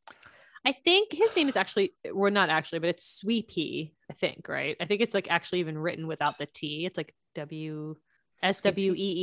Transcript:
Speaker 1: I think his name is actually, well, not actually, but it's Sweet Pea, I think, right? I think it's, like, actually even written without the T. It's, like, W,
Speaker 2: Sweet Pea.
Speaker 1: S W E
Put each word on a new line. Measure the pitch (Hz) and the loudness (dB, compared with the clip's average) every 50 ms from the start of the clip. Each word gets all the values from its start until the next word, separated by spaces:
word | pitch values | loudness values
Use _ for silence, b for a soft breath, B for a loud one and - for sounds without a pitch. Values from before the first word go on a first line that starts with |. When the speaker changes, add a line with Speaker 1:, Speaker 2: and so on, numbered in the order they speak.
| - - B B B B B B B B B B B | -20 -20 B B B B B B B B B B B
Speaker 1:
I | 254 269 | 0 0
think | - - 339 349 392 427 403 - | 2 4 6 6 6 4 2 2
his | 294 415 453 - | 2 2 4 4
name | 370 311 277 | 4 2 2
is | 247 | 4
actually, | 196 190 - - 214 196 190 - _ - - - | 2 0 2 2 0 0 0 0 _ -10 -6 -2
well, | 196 196 202 | 2 2 4
not | 202 202 190 156 | 4 4 4 4
actually, | 156 160 156 - - 165 | 4 0 0 0 -4 -2
but | 160 170 | 0 -2
it's | 170 - - | -2 -2 -2
Sweet | - - - - 196 233 226 220 - | -4 -4 -4 -2 0 0 0 0 -4
Pea, | - 180 156 - - 139 160 156 _ _ _ - | -4 -4 -4 -4 -4 -6 -8 -8 _ _ _ -16
I | - | -10
think, | - - 156 - - - - | -4 -4 -4 -4 -4 -10 -8
right? | 151 135 139 143 - - | -6 -4 -4 -4 -4 -6
I | - | -4
think | 151 208 202 233 | -2 0 0 0
it's, | 233 - | 0 0
like, | 196 185 - | -2 0 2
actually | 170 170 - - - 180 | 0 0 0 0 -2 -2
even | 175 156 156 156 | -2 -2 -4 -4
written | 156 175 - - 160 | -4 -4 -4 -4 -6
without | 160 156 - 147 147 - - | -8 -4 0 0 -2 -2 -2
the | 143 | -8
T. | - - - - 147 147 151 165 | -10 -10 -8 -8 -8 -6 -4 -6
It's, | 185 - | -6 -4
like, | - 156 - - _ _ _ - | -6 -8 -8 -10 _ _ _ -12
W, | - 147 147 160 156 156 156 156 151 151 156 156 | -10 -10 -10 -10 -10 -8 -8 -8 -8 -8 -10 -12
Speaker 2:
Sweet | - _ _ _ _ _ _ _ - - | -14 _ _ _ _ _ _ _ -2 0
Pea. | 185 | 2
Speaker 1:
S | 190 - | 2 2
W | - 202 180 196 196 190 180 | 2 0 2 2 2 0 0
E | 165 196 196 180 170 | 0 0 -2 -2 0